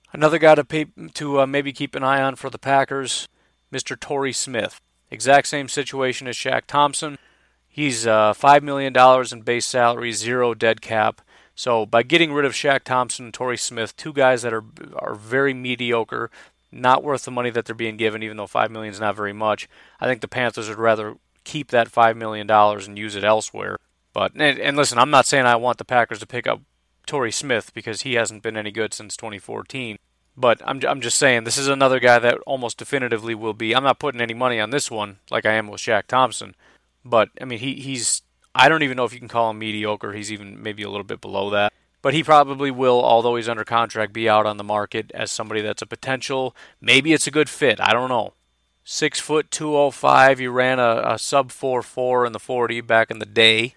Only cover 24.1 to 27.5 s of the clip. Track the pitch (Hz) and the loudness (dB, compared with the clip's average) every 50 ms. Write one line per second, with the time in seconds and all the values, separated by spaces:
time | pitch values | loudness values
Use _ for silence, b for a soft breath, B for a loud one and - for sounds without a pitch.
24.1 | - - 95 - - - 151 147 135 - 101 143 143 147 143 - 123 120 127 147 | -4 -4 -4 -4 -2 0 0 0 0 0 -2 -2 0 0 0 0 2 2 2 4
25.1 | 151 135 120 - 147 139 127 123 120 113 120 123 117 - 117 - 131 123 113 - | 4 4 4 4 2 2 4 4 2 2 2 -2 -4 -4 -4 -2 0 0 0 0
26.1 | 117 101 - - - 123 - - 113 117 _ _ _ _ _ _ _ _ - - | -4 -10 -12 -10 -10 -8 -4 -4 -4 -6 _ _ _ _ _ _ _ _ -12 -8
27.1 | 151 143 123 113 - - 147 139 | -6 -4 -4 -4 -4 -6 -4 -2